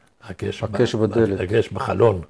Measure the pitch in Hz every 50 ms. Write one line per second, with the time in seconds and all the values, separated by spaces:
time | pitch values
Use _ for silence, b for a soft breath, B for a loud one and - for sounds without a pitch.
0 | _ _ _ _ - - 92 - - 98 101 - 110 110 107 - 123 110 - 110
1 | 110 107 98 113 113 101 98 90 - 90 104 117 104 - - 95 - - 95 92
2 | 117 117 101 90 82